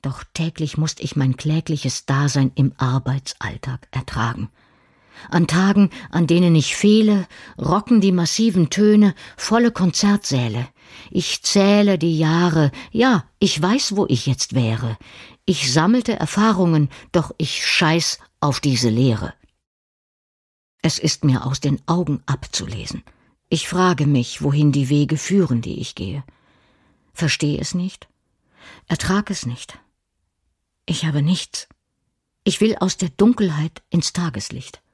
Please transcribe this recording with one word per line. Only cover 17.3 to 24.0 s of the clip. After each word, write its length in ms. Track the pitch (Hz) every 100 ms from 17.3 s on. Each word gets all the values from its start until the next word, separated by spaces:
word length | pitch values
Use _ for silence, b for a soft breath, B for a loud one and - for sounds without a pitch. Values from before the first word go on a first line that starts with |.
| -
ich 280 | 147 - -
scheiß 540 | - 165 165 156 - b _
auf 200 | 147 131
diese 300 | 147 123 120
Lehre. 440 | 110 131 107 - - _ _ _ _ _ _ _ _ _ _ _ _ _ _
Es 180 | 160 -
ist 240 | 156 -
mir 220 | 147 127 -
aus 140 | 131
den 220 | 143 143 -
Augen 340 | 170 170 139 -
abzulesen. 800 | 131 - - - 104 82 - - b b b _
Ich 180 | 160 -
frage 400 | 180 180 156